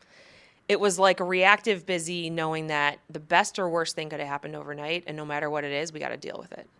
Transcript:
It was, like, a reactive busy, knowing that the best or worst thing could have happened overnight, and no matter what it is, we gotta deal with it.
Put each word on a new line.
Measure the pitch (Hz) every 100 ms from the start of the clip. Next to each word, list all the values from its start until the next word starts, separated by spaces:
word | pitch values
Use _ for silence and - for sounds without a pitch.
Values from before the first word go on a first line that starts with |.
| _ - - - - _ -
It | 202
was, | 202 180
like, | 190 185
a |
reactive | 180 185 185 208 233 190 165
busy, | 175 160 175 165
knowing | 165 160 160 156
that | 147 147 - -
the | 160
best | 151 175 208 -
or | 180
worst | 165 160 -
thing | 156
could | 151
have | 147
happened | 143 151 156
overnight, | 143 147 147 175 170
and | 151
no | 151
matter | 147 151
what | 151
it | 143
is, | 143 165
we | 156
gotta | 139 120
deal | - -
with | -
it. | - - _